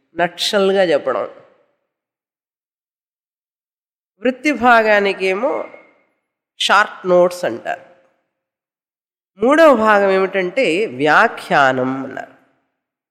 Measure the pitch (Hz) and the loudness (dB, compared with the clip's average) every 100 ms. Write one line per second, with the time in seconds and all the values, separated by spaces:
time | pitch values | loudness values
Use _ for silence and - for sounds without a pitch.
0 | _ 165 170 170 - 208 196 196 185 143 | _ -4 -4 -4 -4 -2 0 0 0 0
1 | 123 113 110 - - _ _ _ _ _ | -2 -4 -6 -12 -20 _ _ _ _ _
2 | _ _ _ _ _ _ _ _ _ _ | _ _ _ _ _ _ _ _ _ _
3 | _ _ _ _ _ _ _ _ _ _ | _ _ _ _ _ _ _ _ _ _
4 | _ _ 226 254 254 254 247 233 220 208 | _ _ -6 -4 -4 0 4 4 4 2
5 | 202 185 190 190 262 320 - - _ _ | 0 -2 -4 -2 -4 -6 -10 -16 _ _
6 | _ _ _ _ _ - - 202 214 - | _ _ _ _ _ -8 0 2 0 -4
7 | 185 180 180 180 156 113 - - - _ | 0 2 2 0 -8 -8 -10 -12 -14 _
8 | _ _ _ _ _ _ _ _ _ _ | _ _ _ _ _ _ _ _ _ _
9 | _ _ _ - 226 302 330 247 220 208 | _ _ _ -4 0 4 6 4 4 2
10 | 196 190 190 196 180 175 233 160 214 123 | 2 0 0 -2 -4 -2 -2 -2 -4 -2
11 | 147 160 226 - - 165 135 131 127 135 | 2 2 2 -2 -4 0 2 0 -4 -6
12 | 127 101 - _ _ _ _ _ _ _ | -10 -14 -16 _ _ _ _ _ _ _
13 | _ | _